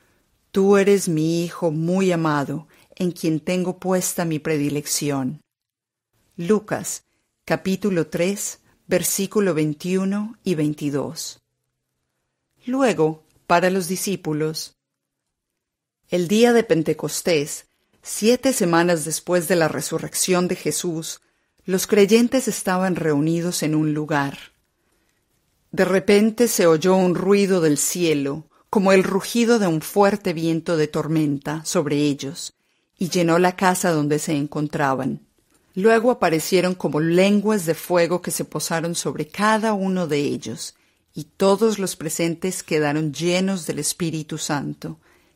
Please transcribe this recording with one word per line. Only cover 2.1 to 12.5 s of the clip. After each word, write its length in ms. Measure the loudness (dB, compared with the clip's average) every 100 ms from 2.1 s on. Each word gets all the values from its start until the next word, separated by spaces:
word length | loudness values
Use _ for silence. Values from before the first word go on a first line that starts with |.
amado, 560 | 2 0 0 -2 -6 -10 _ _ -6
en 160 | -6
quien 300 | -2 -2 -2
tengo 380 | -2 -2 -2 -4
puesta 440 | -2 -2 -2 -4
mi 160 | -2 -2
predilección". 1040 | -2 -2 0 -4 -4 -4 -2 -2 -4 -8 _ _ _ _ _ _ _ _ _ -6
Lucas, 640 | 0 0 0 -6 -6 -10 _ _ _ _
capítulo 640 | -4 -2 -2 -2 0 0 -2
tres, 520 | -2 -2 -2 -8 -12 _ _ -2
versículo 640 | 0 0 -2 -2 0 2
veintiuno 840 | 2 0 -2 -2 -2 0 -2 -6 -6 -2
y 100 | 0
veintidós. 840 | 0 -2 -4 -4 -6 -8 -12 -14 _ _ _ _ _ _ _ _ _ _ _